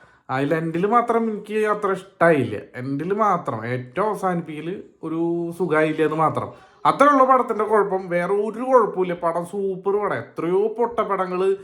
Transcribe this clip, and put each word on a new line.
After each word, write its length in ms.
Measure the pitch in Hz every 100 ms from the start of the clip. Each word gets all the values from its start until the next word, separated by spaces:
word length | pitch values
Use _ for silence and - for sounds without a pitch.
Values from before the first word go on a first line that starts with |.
| _ _ -
അതിൽ 240 | 131 143
എൻഡിൽ 320 | 160 165 165 202
മാത്രം 460 | 240 233 233 226
എനിക്ക് 360 | 208 208 214 214
അത്ര 240 | 208 202
ഇഷ്ടായില്ല. 640 | 185 - _ 170 156 110 101 - 123
എൻഡിൽ 380 | 127 139 165
മാത്രം 520 | 202 214 180 - 117 117
ഏറ്റവും 420 | 127 123 175 214
അവസാനിപ്പിക്കല് 760 | 185 185 175 156 151 156 196 - _
ഒരു 480 | 160 160 170 170 170 170
സുഖായില്ല 460 | 180 156 156 151
എന്ന് 120 | 156 156
മാത്രം. 380 | 156 120 101 - - _ 147
അത്രേ 220 | - 285
ഉള്ളൂ 180 | 285 262
പടത്തിന്റെ 380 | 254 240 214
കുഴപ്പം. 460 | 214 220 180 190 185
വേറെ 240 | 175 175
ഒരു 300 | 202 220 214
കുഴപ്പമില്ല. 500 | 254 262 202 175 185
പടം 320 | 175 170 170 170
സൂപ്പർ 520 | 202 196 185 196 202
പടം. 200 | 202 131
എത്രയോ 500 | - - 165 185 220
പൊട്ടപ്പടങ്ങള് 880 | 233 233 233 196 196 180 180 190 196